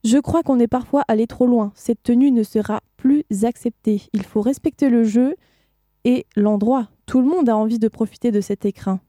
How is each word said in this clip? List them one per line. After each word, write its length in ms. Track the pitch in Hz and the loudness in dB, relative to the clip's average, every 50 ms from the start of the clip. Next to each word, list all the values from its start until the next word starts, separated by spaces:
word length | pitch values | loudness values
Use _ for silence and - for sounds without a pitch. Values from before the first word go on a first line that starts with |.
| - | 0
« 0 | |
Je 120 | 220 233 285 | 2 0 0
crois 240 | - - - 330 | 0 0 -4 -2
qu'on 160 | 330 - 269 240 | 0 0 2 2
est 100 | 233 226 | 2 0
parfois 340 | - 254 240 - - 285 277 | 0 -6 -4 -2 -2 -2 0
allé 200 | - 226 214 226 | 0 0 -2 -2
trop 200 | 226 - - 247 | -4 -2 0 0
loin. 260 | 247 240 233 214 208 - | 2 2 0 -2 -4 -8
Cette 280 | - - - 226 _ | -10 -6 -6 -6 _
tenue 280 | _ - 240 247 269 285 | _ 0 2 2 4 4
ne 120 | 254 233 | 2 0
sera 380 | 214 - - 220 208 - 214 214 _ _ _ | -2 -2 -2 -4 -4 -2 -6 -8 _ _ _
plus 280 | _ - 262 285 294 - _ - 190 220 | _ 0 2 2 2 0 _ -4 -2 -2
acceptée. 580 | 240 240 - - 240 - _ _ 214 208 202 - _ | -2 -2 -4 -8 -8 -8 _ _ -2 -2 -2 -4 _
Il 120 | - 208 190 | -6 -6 -6
faut 160 | - - 214 | -4 -4 -2
respecter 480 | 208 240 277 - - 320 - - 294 269 | -2 -2 -4 -2 -4 -6 -2 0 0 2
le 160 | 240 233 226 | 2 2 2
jeu 320 | 220 202 240 254 269 339 _ _ _ _ _ _ _ _ _ _ _ _ _ _ | 2 2 2 0 0 -2 _ _ _ _ _ _ _ _ _ _ _ _ _ _
et 220 | 240 247 254 - _ _ | 0 0 0 -2 _ _
l'endroit. 540 | 214 202 214 214 202 208 226 262 262 220 - _ _ _ | 0 0 0 0 0 0 0 0 -2 -4 -8 _ _ _
Tout 140 | - - 254 | -2 0 2
le 60 | 247 | 2
monde 220 | 277 330 370 302 240 | 2 2 2 2 2
a 80 | 220 | 2
envie 220 | 214 220 220 233 226 | 0 0 0 0 0
de 100 | 220 214 | -2 -2
profiter 440 | - - 226 208 - - - 240 | -2 -4 -6 -6 -6 -4 -4 0
de 80 | 208 208 | 0 0
cet 240 | 196 - 202 - - | -2 -2 -8 -4 -4
écrin. » 360 | 202 196 - - 196 190 185 _ | -6 -6 -4 -6 -6 -6 -6 _